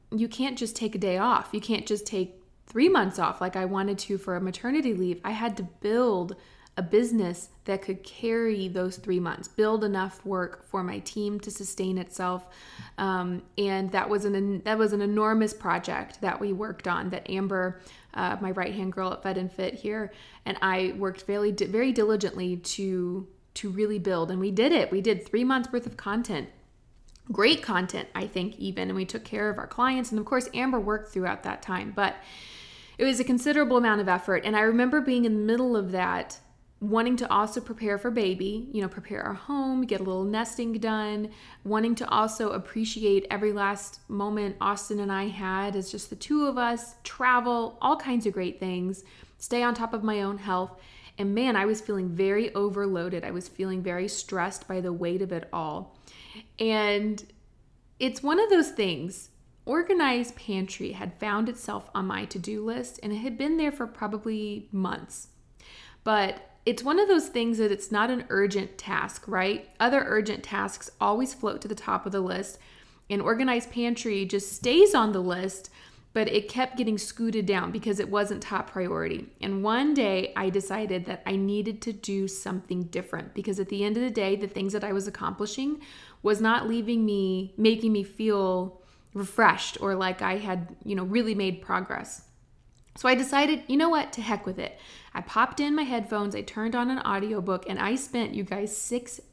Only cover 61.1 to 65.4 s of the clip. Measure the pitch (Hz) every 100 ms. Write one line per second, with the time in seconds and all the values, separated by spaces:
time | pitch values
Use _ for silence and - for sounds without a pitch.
61.1 | - 214 208 226 240 - 202 - 202 190
62.1 | 190 202 196 175 214 220 240 240 - 208
63.1 | 208 254 - 285 320 302 285 226 - -
64.1 | 214 220 214 208 208 - 196 190 - -
65.1 | - - -